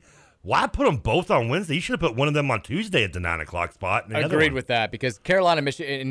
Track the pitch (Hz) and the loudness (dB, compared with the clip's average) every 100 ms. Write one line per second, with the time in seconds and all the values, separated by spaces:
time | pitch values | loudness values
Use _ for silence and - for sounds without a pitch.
0 | _ - _ _ 90 139 240 - 269 135 | _ -20 _ _ -2 0 0 2 2 2
1 | - 135 180 175 117 156 185 160 170 247 | 2 0 2 2 2 -2 -2 -4 -2 -2
2 | 156 113 147 147 143 113 - 160 220 170 | 0 0 0 2 0 -2 -2 -6 -2 0
3 | 101 90 87 82 76 85 85 - 92 107 | 0 -2 -4 -4 -4 -4 -4 -4 -2 -2
4 | 101 113 160 156 156 131 - 117 110 120 | -2 -4 0 2 2 0 -2 0 0 -2
5 | 127 107 - 185 180 160 139 131 147 135 | -4 -4 0 4 4 4 0 -4 -6 -4
6 | 135 | -4